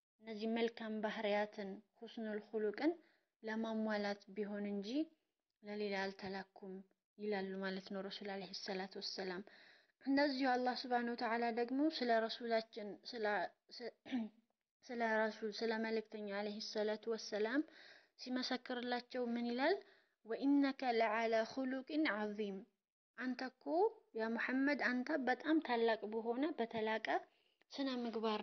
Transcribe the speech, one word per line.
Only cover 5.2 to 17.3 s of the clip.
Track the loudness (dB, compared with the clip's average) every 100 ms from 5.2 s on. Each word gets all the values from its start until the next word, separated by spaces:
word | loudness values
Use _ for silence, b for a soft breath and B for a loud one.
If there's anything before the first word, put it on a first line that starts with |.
| _ _ _ _
ለሌላ | -10 -4 -2 0
አልተላኩም | -2 -4 -8 -8 -10 -14 -12 -12 -14 _ _ -8
ይላሉ | -2 -2 -2 -4
ማለት | -4 -4 -6
ነው | -6
ረሱል | -6 -8 -8
ዓለይሂ | -8 -8 -8
ሰላቱ | -6 -4 -6 -8
ወሰላም። | -8 -6 -4 -6 -8 B B B B _ 2
እንደዚሁ | 4 4 4 2
አላህ | 4 2 -2
ሱብሓነሁ | 0 0 0
ወተዓላ | 0 0 2 0
ደግሞ | 0 0 2 2
ስለ | 2 4 4
ረሱላችን፣ | 4 -2 0 0 0 -6 -10 -10
ስለ፣ | -10 -2 0 2 0 -6 _
ስ-፣ | -12 -12 -12 -4
<clears throat> | -2 -2 -8 _ _ _ _ -8
ስለ | 0 2 4
ረሱል፣ | 2 0 -4
ስለ | -2 0 0
መልእክተኛ | 0 0 -2 -8 -4
ዓለይሂ | -2 -2 -4 -4
ሰላቱ | 0 0 0 -2
ወሰላም | -4 -4